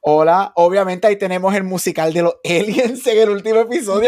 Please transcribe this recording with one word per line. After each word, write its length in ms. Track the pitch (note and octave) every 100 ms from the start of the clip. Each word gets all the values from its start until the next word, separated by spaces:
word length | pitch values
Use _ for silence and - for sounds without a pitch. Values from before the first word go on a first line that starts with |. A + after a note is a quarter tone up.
Hola. 480 | D3 D3+ D#3+ F3+ G3 -
Obviamente 520 | F3 G3 F#3 F3+ G#3+
ahí 80 | G3+
tenemos 400 | G3 F#3 F#3 G3+
el 80 |
musical 500 | F#3+ F#3 F#3 D#3+ D#3+
de 80 | E3
los 140 | E3+ E3+
<laughs> 60 | -
aliens 600 | E3+ G#3 A3+ A#3+ B3+ B3+
en 100 | A3
el 120 | A3
último 300 | G3+ A3 A3
episodio, 400 | A#3 B3 G#3+ G3